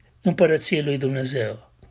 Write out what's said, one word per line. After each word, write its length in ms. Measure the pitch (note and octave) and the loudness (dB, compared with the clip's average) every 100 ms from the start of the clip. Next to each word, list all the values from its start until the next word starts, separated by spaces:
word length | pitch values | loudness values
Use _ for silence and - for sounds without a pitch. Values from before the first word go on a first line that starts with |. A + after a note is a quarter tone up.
| _ _ | _ _
împărăției 640 | F#3 D3+ E3 D#3 - D#3 | -2 2 2 4 2 0
lui 140 | D3 C#3 | -2 -2
Dumnezeu, 760 | C3+ C3+ C3 C3+ G#2+ G#2+ - _ - | -2 -2 -4 -4 -4 -6 -16 _ -20